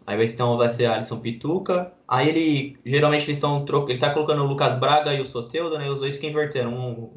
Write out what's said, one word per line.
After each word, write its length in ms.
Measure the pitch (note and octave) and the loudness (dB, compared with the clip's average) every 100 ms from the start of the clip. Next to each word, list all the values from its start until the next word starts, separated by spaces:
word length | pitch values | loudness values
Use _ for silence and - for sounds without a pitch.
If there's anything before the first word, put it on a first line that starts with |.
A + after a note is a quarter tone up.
| - | -6
Aí 120 | G#2 | 0
vai, 80 | A2+ | 0
então 320 | - A#2+ A#2+ | 2 0 4
vai 100 | A#2 | 2
ser 200 | - A#2+ | 4 0
Alisson 340 | A2+ A2+ A2 | 0 -4 -6
Pituca. 720 | A2+ A2+ D3 F3+ - F3+ F3+ - - | -6 -6 -4 -2 0 -2 -2 -14 -2
Aí 220 | B2+ D3 | 2 4
ele, 500 | D#3+ D#3+ C#3+ C#3 - A#2+ | 2 2 0 -2 -10 -2
geralmente 380 | C#3+ D3 D3 | 2 4 2
eles 160 | - C#3+ | 0 -2
tão 240 | D3 C#3+ | 0 0
tro-, 260 | C#3+ C#3+ C3+ | 0 0 0
ele 80 | B2 | 0
tá 160 | D3 | 2
colocando 280 | D3 D3+ D3 | 2 2 2
o 20 | C#3 | 0
Lucas 300 | C#3 C3+ B2+ | 2 0 2
Braga 380 | C3+ D3+ D3 | 4 4 4
e 80 | C#3 | -2
o 40 | B2+ | -2
Soteldo, 520 | B2 A#2 D#3+ E3+ D#3 | -6 -6 -4 -4 -4
né? 100 | C#3 | -4
Os 120 | C#3 | -2
dois 140 | C3+ C#3 | -4 -4
ficam 140 | D#3 | -2
invertendo. 380 | D3+ D3 C#3 A#2 | -2 0 -2 -2
Um, 440 | B2 B2 A#2 A2+ | -4 -6 -8 -12